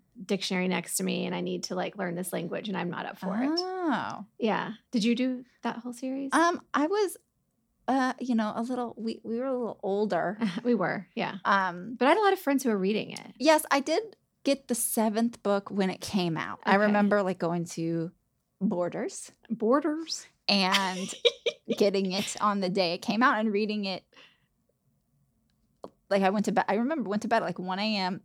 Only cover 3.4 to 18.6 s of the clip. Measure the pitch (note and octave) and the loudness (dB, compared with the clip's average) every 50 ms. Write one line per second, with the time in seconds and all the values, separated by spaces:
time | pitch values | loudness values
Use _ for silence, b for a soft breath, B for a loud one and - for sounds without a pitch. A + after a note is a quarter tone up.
3.4 | B3+ C#4+ D#4+ E4+ F4+ F#4 F#4 F#4 F4+ D#4+ B3 G3 B2 G2+ C3 - G3+ - _ - | -2 0 0 -2 -2 -2 -4 -4 -2 -2 0 -2 -2 -4 -8 -10 -12 -16 _ -4
4.4 | - A3 F#3+ - - - A3+ - _ _ - A#3+ G3 A#3 A#3 A#3 B3+ C4 B3+ B3 | -2 0 0 0 -2 -4 -8 -12 _ _ -2 0 2 2 2 2 0 -2 -2 -4
5.4 | B3+ b b b - A#3+ A#3 A#3 A3 B3 A#3+ A#3+ - C4 C4 C4+ C#4 C4+ - C#4 | -8 b b b -8 -6 -6 -6 -8 -10 -10 -8 -8 -6 -6 -6 -4 0 2 4
6.4 | E4 E4+ F4 A#3 - _ - C4 C#4+ D#4 G4 G#4+ G#4 F4 - - _ _ _ _ | 4 4 2 0 -6 _ 0 0 2 2 2 2 0 0 -2 -8 _ _ _ _
7.4 | _ _ _ _ _ _ _ _ _ - B3 C4+ C4 B3+ B3+ - B3 B3+ A#3+ A3 | _ _ _ _ _ _ _ _ _ 0 0 2 2 0 -2 -4 -2 0 0 2
8.4 | A3 G#3+ - - A#3 A#3+ B3+ B3 B3 A#3 - - G#3+ A3+ A3+ A3+ - A3 A3+ A#3 | 0 0 -2 -4 -4 -4 -4 -4 -4 -6 -8 -6 -6 -6 -6 -6 -6 -6 -4 -4
9.4 | B3+ C4+ C4 B3 A#3+ G#3 - - - G3 G3 G3+ G#3+ G#3 F#3 E3 - E3+ G3+ G#3+ | -2 -2 -2 -2 -4 -4 -6 -6 -4 -2 0 0 2 2 2 0 0 0 -2 -2
10.4 | A#3 G3+ E3+ G3+ - B3 A#3+ G3+ F3+ D#3 - - F3+ - _ - F#3+ - - G3 | -2 -2 -2 -2 0 2 2 2 2 0 -2 -4 -6 -8 _ -4 -4 -4 -6 -4
11.4 | - - G#3 G3 F#3+ F#3 F3 F3+ F3+ - C4 A3+ B3 C4+ E4 G#4+ G#4+ G4 G4 F#4 | 0 2 2 2 2 0 -4 -6 -10 -10 -4 2 4 4 6 6 6 4 2 2
12.4 | - C#4 C#4+ C4 - B3 A3 G3 F#3 F#3+ A3 G3+ - - - - - - - - | 0 0 0 0 2 0 0 2 2 0 0 0 -2 -4 -8 -10 -12 -12 -8 2
13.4 | B3 - G#3+ D#4 - - C4 C#4 C4+ D#4 D#4 G4 A4 A4 - _ _ _ _ _ | 4 6 6 6 4 2 0 0 2 2 0 0 -2 -4 -12 _ _ _ _ _
14.4 | _ - C#4 C4+ - - B3 - - - - A#3 G#3+ A3+ G#3 A3 A#3 A#3 A#3 - | _ 0 0 0 0 -4 -4 -2 -2 -2 0 0 0 2 2 2 0 0 -2 -2
15.4 | - G3+ G3+ G3+ G3+ - G3 G3+ F#3+ F#3 - - - - - G#3 F3+ E3+ D#3+ D#3 | 0 0 0 0 0 -2 -2 0 0 0 0 -4 -6 -4 -2 0 0 0 0 -2
16.4 | F#2 F2+ G2+ - - - F#3+ G3 G#3 G#3+ G#3 G#3 G#3 G3+ G#3 G#3 G3+ F3+ F#3 - | -2 -6 -8 -4 2 4 4 6 6 6 6 4 6 6 4 4 2 0 0 0
17.4 | - E3 E3+ F3 E3 E3+ - - E3 E3 E3 E3 D#3+ E3+ - _ _ _ _ _ | -2 0 0 -2 -2 -4 -4 -4 -2 -2 0 -2 -2 -4 -6 _ _ _ _ _
18.4 | _ _ _ _ | _ _ _ _